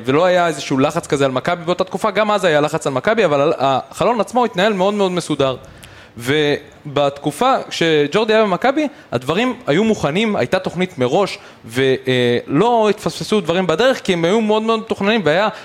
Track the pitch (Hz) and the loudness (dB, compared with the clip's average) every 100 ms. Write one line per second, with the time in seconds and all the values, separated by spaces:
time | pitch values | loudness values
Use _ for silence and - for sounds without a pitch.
0 | 113 143 180 180 170 151 - 135 147 170 | 0 2 4 2 0 -2 -4 0 0 0
1 | - 147 139 127 165 175 165 180 185 190 | -2 0 0 0 -2 -4 -4 -2 -2 -2
2 | 220 196 214 208 180 151 151 160 151 127 | -2 0 0 2 2 2 2 -2 -2 -2
3 | 208 226 180 143 151 - 135 127 - - | 0 2 2 4 2 2 2 0 -4 -2
4 | 180 240 185 247 233 175 214 196 190 208 | 0 0 0 0 0 0 0 2 0 0
5 | 190 180 - 143 135 123 - - - - | 0 -2 -4 -2 0 -2 -12 -20 -20 -20
6 | - - 120 151 147 143 - - - 135 | -20 -8 -2 0 2 0 -4 -18 -6 -2
7 | 143 - 151 - 247 240 - - 165 156 | -2 -2 -6 0 0 0 -2 -2 2 2
8 | 143 190 220 214 208 175 240 277 294 - | 2 0 2 2 2 2 0 0 -4 -6
9 | - 123 127 175 254 233 - 156 220 208 | -6 -4 -2 0 -2 -2 -2 0 2 0
10 | 147 170 226 185 123 185 185 165 185 - | 0 0 -2 -2 0 -2 -2 -4 -4 -2
11 | 123 170 185 - - - 117 120 135 131 | 0 2 0 -4 -16 -20 -8 0 2 2
12 | 127 127 120 120 - 143 233 233 214 196 | 0 0 2 0 0 0 2 2 2 0
13 | - - 165 214 160 175 180 165 254 - | -4 -8 -2 -2 0 0 0 2 2 0
14 | - 175 165 226 214 214 220 220 - 208 | -2 0 2 0 0 0 0 -4 -4 -2
15 | 202 226 151 165 208 - | 0 0 2 0 0 -4